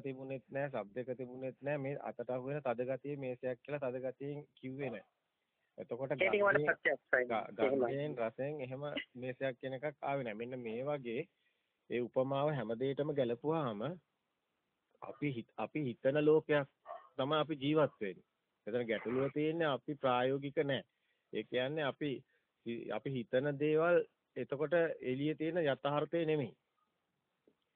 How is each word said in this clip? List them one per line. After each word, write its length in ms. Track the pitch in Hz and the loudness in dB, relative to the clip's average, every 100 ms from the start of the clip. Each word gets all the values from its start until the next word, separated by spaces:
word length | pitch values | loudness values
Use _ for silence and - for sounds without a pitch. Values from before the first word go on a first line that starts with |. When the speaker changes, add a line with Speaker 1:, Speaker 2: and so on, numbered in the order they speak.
Speaker 1:
තිබුණෙත් 440 | 135 131 135 135 - | -6 -8 -8 -10 -6
නැහැ, 240 | 139 143 | -4 -2
ශබ්දක 460 | 127 101 123 123 123 | -4 -6 -6 -6 -6
තිබුණෙත් 400 | 123 127 131 123 | -8 -8 -8 -6
නැහැ. 200 | 139 147 | -4 -2
මේ 180 | 135 143 | -2 -4
අතට 300 | 110 104 120 | -6 -6 -4
අහු 160 | 127 127 | -4 -4
වෙන 140 | 147 | -4
තද 240 | 131 117 127 | -2 -2 -2
ගතිය 300 | 131 143 143 | -4 -4 -6
මේසයක් 460 | 131 123 127 123 | -6 -4 -4 -6
කියලා 200 | - 143 | -6 -4
තද 200 | 131 127 | -4 -4
ගතියෙන් 420 | 127 - 139 147 147 | -6 -6 -8 -8 -12
කිව්වේ 380 | _ 131 135 131 | _ -10 -6 -6
නැහැ. 180 | 104 - _ _ _ _ _ _ - | -6 -12 _ _ _ _ _ _ -14
එතකොට 340 | 98 120 135 | -8 -6 -2
Speaker 2:
ඒක 80 | 139 | 2
මට 140 | 190 | 2
Speaker 1:
ගන්ධයෙන්, 320 | 208 202 185 151 | 4 6 6 4
Speaker 2:
ප්‍රත්‍යක්ෂයි. 580 | - 151 139 _ 131 | 2 0 -2 _ 2
Speaker 1:
ග-, 180 | 123 110 101 107 | 4 0 -2 0
Speaker 2:
එහෙමයි. 220 | 135 135 | 2 4
Speaker 1:
ගන්ධයෙන්, 360 | 120 139 151 131 | 2 0 -2 -2
රසයෙන් 440 | 113 - 139 151 | -2 -2 -4 -4
එහෙම 260 | 127 131 147 - - | -6 -6 -6 -6 -8
මේසයක් 460 | 123 127 123 135 120 | -8 -10 -4 -4 -4
කියන 160 | 131 | -6
එකක් 140 | 131 151 139 | -4 -6 -4
ආවේ 260 | 139 139 | -2 -2
නැහැ. 160 | 120 104 | -2 -4
මෙන්න 200 | 123 127 | -6 -6
මේ 240 | 117 113 | -6 -4
වගේ 380 | 139 147 120 117 170 _ _ _ _ _ - | -2 -4 -2 -4 -6 _ _ _ _ _ -4
ඒ 100 | 120 | -2
උපමාව 520 | 117 131 131 139 147 | 0 0 2 2 2
හැම 220 | 143 110 | 0 -2
දෙයකටම 400 | 113 135 139 151 | 0 0 0 0
ගැලපුවාම 680 | 143 120 120 147 160 131 104 131 180 - _ _ _ _ _ _ _ _ _ | 2 0 0 0 0 0 -2 -4 -6 -12 _ _ _ _ _ _ _ _ _
අපි 260 | - - 147 | -14 -4 -4
හිත-, 240 | 120 - | -4 -8
අපි 300 | - 107 156 | -6 -4 -2
හිතන 360 | 135 117 135 147 | -4 0 2 4
ලෝකයක් 500 | 151 156 - 147 135 _ - - - | 6 6 6 2 0 _ -14 -14 -8
තමයි 280 | - 135 156 | -4 0 2
අපි 140 | 147 147 | 0 0
ජීවත් 420 | 135 156 139 - | 2 4 4 2
වෙන්නේ. 280 | 98 85 - _ _ _ - | -6 -6 -14 _ _ _ -4
එතන 200 | 120 117 | -2 0
ගැටලුව 460 | 104 110 127 139 | 0 0 0 0
තියෙන්නේ 360 | 151 156 165 156 | 0 0 2 2
අපි 260 | 127 - | 0 -2
ප්‍රායෝගික 640 | 143 135 123 131 139 139 156 | -2 2 4 4 2 0 0
නැහැ. 280 | 139 123 - _ _ _ _ | 0 0 -4 _ _ _ _
ඒ 120 | 107 | -6
කියන්නේ 400 | 110 123 127 156 | -2 -2 0 0
අපි, 280 | 139 - 147 120 - _ _ _ 117 117 - | -2 -2 -4 -4 -8 _ _ _ -8 -6 -6
අපි 200 | 110 143 | -6 -4
හිතන 420 | 131 107 127 147 | -4 0 0 2
දේවල් 460 | 139 151 156 170 170 - _ _ 135 | 0 2 4 6 4 4 _ _ -8
එතකොට 380 | 117 139 151 170 165 - | -6 -4 2 4 2 0
එළියේ 360 | 127 131 147 | -2 0 0
තියෙන 240 | 156 156 175 | 0 0 2
යථාර්ථය 640 | 147 131 143 147 143 170 | 2 2 2 2 2 0
නෙමෙයි. 320 | 156 151 127 - _ _ _ _ _ _ _ _ _ _ _ | 2 2 0 -6 _ _ _ _ _ _ _ _ _ _ _